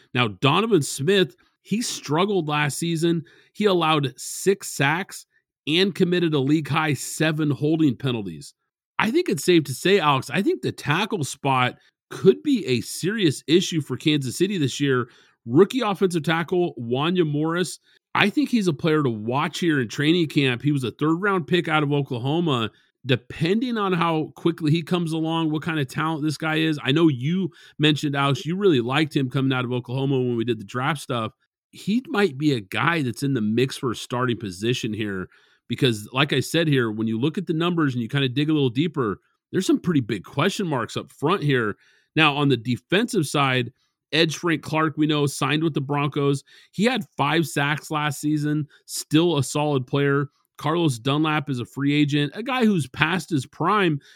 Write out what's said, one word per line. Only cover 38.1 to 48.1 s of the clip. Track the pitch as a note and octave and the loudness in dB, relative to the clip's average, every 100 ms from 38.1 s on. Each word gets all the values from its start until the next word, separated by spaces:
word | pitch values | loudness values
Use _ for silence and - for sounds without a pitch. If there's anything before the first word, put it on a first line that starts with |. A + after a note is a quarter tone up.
| C#3+ C3+ | 0 0
dig | B2 D3+ | 0 0
a | |
little | D#3 C3+ | 2 0
deeper, | A2+ F3 D3 A2+ F2+ _ _ _ | 0 -2 0 -2 -4 _ _ _
there's | E3+ F#3+ | -4 0
some | C#4+ | 0
pretty | - D#3 | 2 0
big | G#2+ A2 | 0 -6
question | - - F3 - F#3+ | -6 -2 -2 -2 -4
marks | C#3 A2 - | -4 -4 -8
up | - | -12
front | - C#3+ G3 | -6 -2 0
here. | D3 C3 A2 F#2+ _ _ _ - | 0 0 0 -4 _ _ _ 2
Now, | D#3 C#3+ | 2 4
on | C#3+ | 2
the | B2 | 2
defensive | A2 A#2+ - F3+ A#3+ G#3+ D3 | 0 -4 0 0 2 0 -2
side, | D3+ C3+ B2+ A#2+ - _ _ _ | 0 0 0 -4 -8 _ _ _
edge | D3+ E3 C#3+ | 0 0 0
Frank | F3 D#3 | -2 -2
Clark, | - D#3 D#3 D3+ | -2 -2 -2 0
we | D3+ | 0
know, | D3+ C#3+ | 2 0
signed | - C3+ D3+ D#3+ | -2 -2 0 0
with | |
the | D3 | -2
Broncos. | C3+ C#3+ C#3+ D3+ C#3+ C#3 - - _ | -2 -2 -2 0 0 0 -4 -20 _
He | - G#3+ | -2 0
had | B3+ - - | 0 -6 -2
five | C#3 D#3 D3+ | 0 2 0
sacks | - C#3+ D3 - | -2 -2 -2 -4
last | D#3 D3 | -2 -2